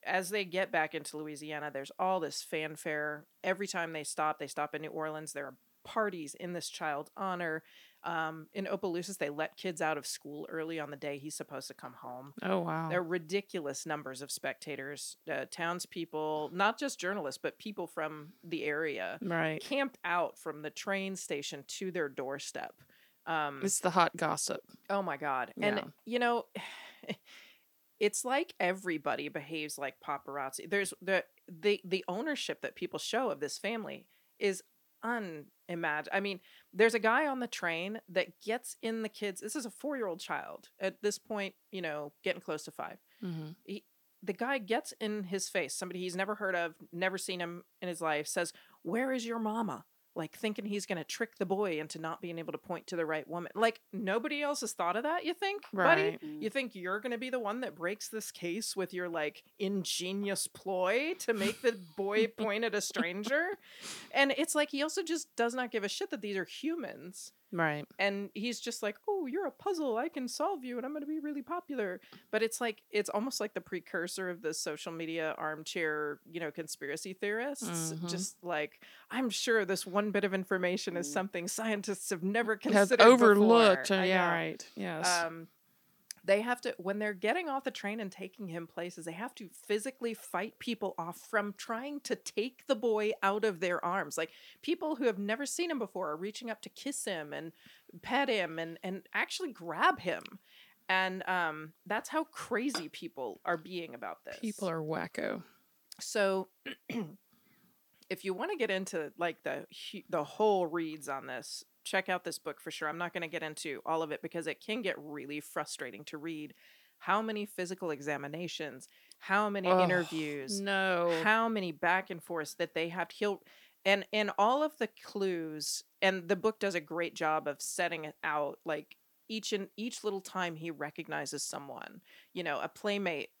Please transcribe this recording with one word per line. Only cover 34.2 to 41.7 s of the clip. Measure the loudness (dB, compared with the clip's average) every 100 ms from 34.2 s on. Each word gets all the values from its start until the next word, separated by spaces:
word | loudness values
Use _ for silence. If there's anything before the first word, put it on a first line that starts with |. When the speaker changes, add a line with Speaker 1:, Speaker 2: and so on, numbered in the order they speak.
| _ _
Speaker 1:
is | 0 0 -6 _ _ _
unimag-, | -2 -2 -2 -8 -12 _ -8 -2 0 0 0
I | 0
mean, | 0 -4 -10 -20 _
there's | 6 6
a | 8
guy | 4 6 4
on | 0
the | -2
train | -2 -2 0 -2 -6 -2
that | 0 0 -4
gets | -2 -2 -2 -6
in | -4 -2
the | -4
kids, | -2 -4 -4
this | -6 -6
is | -6
a |
four-year-old | -6 -4 -2 -2 -4
child | -4 -4 -4 -12 -16 _
at | -4 0
this | -2 -2
point, | _ -4 -4 -8 _